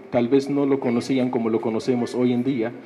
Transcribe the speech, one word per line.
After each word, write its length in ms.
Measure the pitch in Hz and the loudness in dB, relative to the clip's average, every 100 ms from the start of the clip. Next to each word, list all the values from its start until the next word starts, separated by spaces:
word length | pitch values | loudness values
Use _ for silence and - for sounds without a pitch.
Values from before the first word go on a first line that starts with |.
| - | -4
Tal 200 | 123 120 | -2 2
vez 200 | 139 135 | 2 2
no 160 | 143 143 | 0 2
lo 140 | 135 | 0
conocían 500 | 135 120 117 131 123 | 0 -2 0 0 0
como 200 | 131 113 | 0 0
lo 100 | 110 | 0
conocemos 560 | 117 110 131 123 117 113 | 0 -2 0 0 0 0
hoy 160 | 123 | 2
en 140 | 123 131 | 2 0
día, 260 | 127 110 - | -2 -2 -6